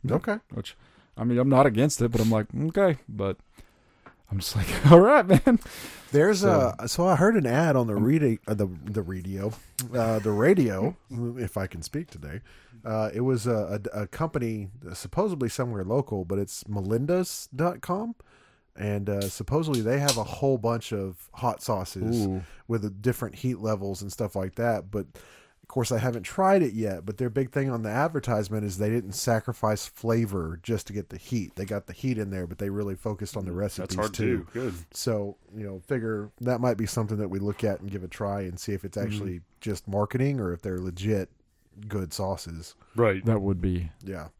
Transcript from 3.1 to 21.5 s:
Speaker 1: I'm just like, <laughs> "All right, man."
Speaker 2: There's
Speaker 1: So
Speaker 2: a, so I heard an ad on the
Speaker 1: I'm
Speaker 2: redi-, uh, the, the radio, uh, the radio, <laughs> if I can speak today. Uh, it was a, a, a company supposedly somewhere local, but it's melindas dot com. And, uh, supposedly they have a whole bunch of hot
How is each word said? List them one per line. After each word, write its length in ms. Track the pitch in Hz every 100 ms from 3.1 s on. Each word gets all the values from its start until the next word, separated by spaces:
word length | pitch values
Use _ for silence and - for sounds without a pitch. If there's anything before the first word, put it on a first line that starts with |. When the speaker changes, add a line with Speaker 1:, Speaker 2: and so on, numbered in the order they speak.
| 107 98 92 - - - _ _ _ - _ _
Speaker 1:
I'm 80 | 98
just 160 | - -
like, 100 | - -
<laughs> 100 | 143
"All 80 | 165
right, 240 | 202 294
man." 360 | 185 - - 233 - - - - -
Speaker 2:
There's 280 | 143 175 196
Speaker 1:
So 340 | 196 165 127 -
Speaker 2:
a, 100 | 117
so 180 | - 180
I 80 | 156
heard 200 | 190 226
an 100 | 131
ad 300 | 127 165 131
on 100 | 117
the 80 | 104
Speaker 1:
I'm 60 |
Speaker 2:
redi-, 340 | 110 156 143 110 -
uh, 60 |
the, 120 | 107 98 87
the 180 | 71 104
radio, 500 | 87 92 90 95 101 110 - - 123
uh, 240 | 120 113 110
the 100 | 104
radio, 640 | 104 120 131 123 95 117 180
<laughs> 80 | _
if 460 | 123 120 123 110 -
I 100 | 95
can 140 | 85
speak 280 | 78 143 170
today. 300 | - 71 90 - - - 117
Uh, 260 | 113 110 107
it 60 | 110
was 260 | 127 127 117
a, 340 | 113 95 104 104
a, 80 | 107
a 40 | 104
company 600 | - 160 151 117 110 98 113 -
supposedly 560 | 98 101 - 208 165 120
somewhere 360 | - 120 107
local, 400 | 92 123 139 104
but 140 | 87 98
it's 260 | 98 -
melindas 840 | - 101 95 113 147 180 180 - -
dot 260 | 131 170 175
com. 340 | - 180 226 233 - _ _ _ _ -
And, 320 | 104 104 101
uh, 120 | 101 101
supposedly 540 | - 104 143 160 131
they 180 | 110 139
have 160 | 143 123
a 80 |
whole 340 | 107 - 139 131
bunch 340 | 113 117 -
of 360 | 107 95 90 -
hot 280 | - 120